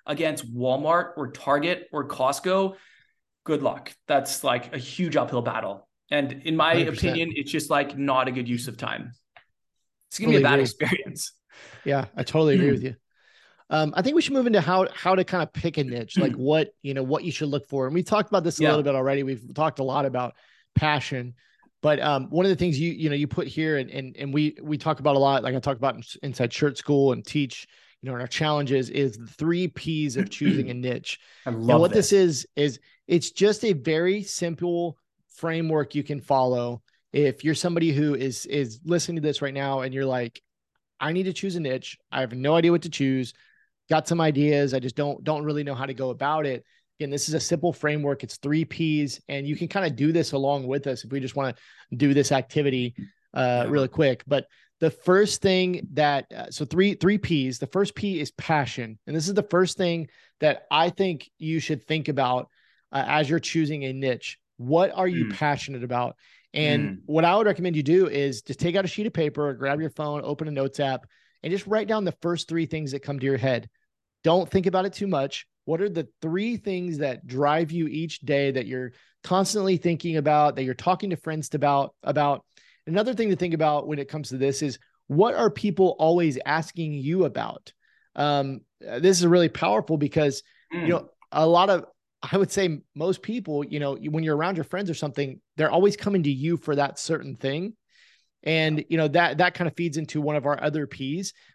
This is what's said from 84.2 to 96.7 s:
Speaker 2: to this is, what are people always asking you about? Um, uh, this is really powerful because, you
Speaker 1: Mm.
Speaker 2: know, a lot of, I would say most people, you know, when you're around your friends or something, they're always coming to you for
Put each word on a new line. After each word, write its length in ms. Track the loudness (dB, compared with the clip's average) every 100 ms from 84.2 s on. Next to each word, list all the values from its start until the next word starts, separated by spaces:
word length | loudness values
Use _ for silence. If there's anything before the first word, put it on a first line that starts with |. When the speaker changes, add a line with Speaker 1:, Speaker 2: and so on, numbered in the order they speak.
| -8
Speaker 2:
to 60 | -2
this 240 | 0 0
is, 180 | -4 -6 _ _ -2
what 280 | 2 4
are 160 | 4 0
people 460 | 2 -2 2 2 4
always 400 | 2 4 2 0
asking 480 | -2 -2 -2 -6 -6
you 300 | -4 -2 2
about? 480 | 0 0 -8 -10 -18 _ _ _ _ -2
Um, 440 | 0 0 -2 -6 _ _ -10
uh, 120 | 2
this 200 | 4 6
is 80 | 6
really 220 | 6 4
powerful 480 | 2 0 0 0 0
because, 460 | 0 2 2 0 -14 _ -10
you 60 | -4
Speaker 1:
Mm. 80 | 0
Speaker 2:
know, 200 | -2 -4 _ -6
a 160 | 2 6
lot 240 | 6 6
of, 160 | 2 0 _ _ -16
I 140 | -2 0
would 120 | 0
say 300 | 0 -2 -2 _
most 280 | -6 -4 -4
people, 420 | -6 -8 -4 -6
you 140 | -4 -4
know, 160 | -4 -6
when 280 | -6 -4
you're 120 | 0 0
around 200 | 0 -2
your 80 |
friends 260 | -6 -6 -6
or 40 |
something, 460 | -6 -6 -4 -6 -8 _ -2
they're 140 | 2
always 260 | 4 2 2
coming 280 | -2 0
to 60 | 0
you 260 | -2 -2 -2
for 180 | -2